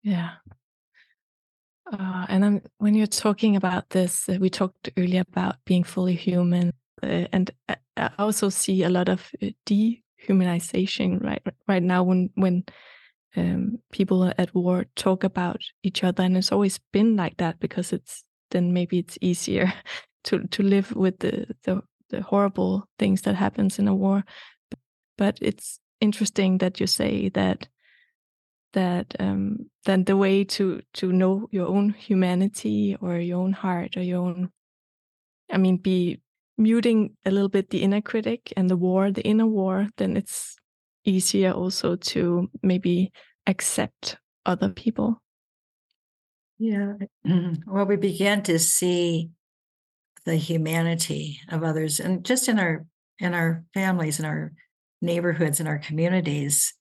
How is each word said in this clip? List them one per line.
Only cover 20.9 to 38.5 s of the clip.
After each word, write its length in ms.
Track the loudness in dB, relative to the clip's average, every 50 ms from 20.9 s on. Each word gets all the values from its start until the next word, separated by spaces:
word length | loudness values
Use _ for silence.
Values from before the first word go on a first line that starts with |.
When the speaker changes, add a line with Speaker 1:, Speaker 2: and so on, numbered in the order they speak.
| -2
Speaker 1:
with 260 | 0 0 0 0 -2
the, 260 | -4 -4 -4 -4 -6 -8 -12 _ _
the, 180 | -4 -4 -4 -4 _ _ _ _ _
the 100 | -8 -8
horrible 680 | -4 -2 0 2 2 0 0 0 0 0 0 -2 -4 _ _ _
things 240 | 0 2 2 2 0
that 120 | -2 0
happens 420 | 0 0 -2 0 0 0 0 0 0
in 100 | 0 2
a 60 | 2
war. 300 | 2 2 2 2 0 -2 -4 -12 -20 -20 -20 _ _ _ _ -18 -18 _ _ _ _ _ _ _
But 220 | -2 0 0 0 0
it's 400 | -4 -4 -4 -4 -10 -16 -16 -18 _ _ _ _
interesting 580 | 0 0 0 0 -2 -2 _ 0 2 2 2 2
that 220 | 2 0 0 -2
you 60 | -2
say 440 | -2 0 0 0 -2 0 0 -2 -2
that, 380 | 0 0 0 0 0 -2 -6 _ _ _ _ _ _ _ _ _ _ _ _ _ _ _ _ _ _ _ _ _ -2
that, 400 | 0 0 0 0 -2 -4 _ -6 -4
um, 520 | -4 -2 -2 -2 -2 -2 -4 -6 -8 -16 _ _ _
then 200 | 2 2 2 4
the 120 | 4 2
way 280 | 4 4 4 4 2 2
to, 380 | 0 -2 -2 0 -2 -2 -4 -10 _ _
to 180 | -4 -2 0 2
know 360 | 4 4 4 2 0 -2 -4
your 160 | -4 -4 -2 0
own 220 | 2 2 2 2
humanity 1080 | 0 -2 -2 0 2 2 4 2 2 2 0 0 -2 -4 -4 -2 0 0 0 0 -2 -2
or 160 | -4 -4 -2 -2
your 220 | -2 -2 -2 -2 0
own 100 | -2 -2
heart 440 | -2 -2 -2 -2 -2 -4 -6 -6
or 60 | -6 -4
your 160 | -2 -2 -2
own, 300 | -2 -2 -2 -4 -6 -6 _ _ _ _ _ _ _ _ _ _ _ _ _ _ _ _ _ _ _ _
I 60 | 0
mean, 220 | 2 4 4 2 2
be 420 | 2 0 2 2 2 0 -2 -6 _ _ _ _ _ _ _ 2
muting 580 | 4 4 4 4 4 4 4 4 2 0 -4 _ _
a 60 | 0
little 180 | 2 2 2 2
bit 220 | 2 0 0 _
the 120 | -2 0 2
inner 180 | 2 2 2 -2
critic 500 | -2 -4 -2 -2 -2 -4 -4 _ -8